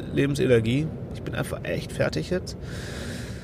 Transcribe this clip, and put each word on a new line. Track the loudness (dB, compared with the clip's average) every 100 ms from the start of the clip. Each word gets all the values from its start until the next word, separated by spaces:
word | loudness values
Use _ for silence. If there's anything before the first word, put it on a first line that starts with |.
| 0
Lebensenergie. | 2 2 4 6 6 6 2 2 -4 -6
Ich | -6
bin | -4
einfach | -4 -4 -4
echt | -2 -4 -2
fertig | 0 0 0 -2
jetzt. | -2 -4 -8 -8 -8 -8 -8 -6 -8 -8 -8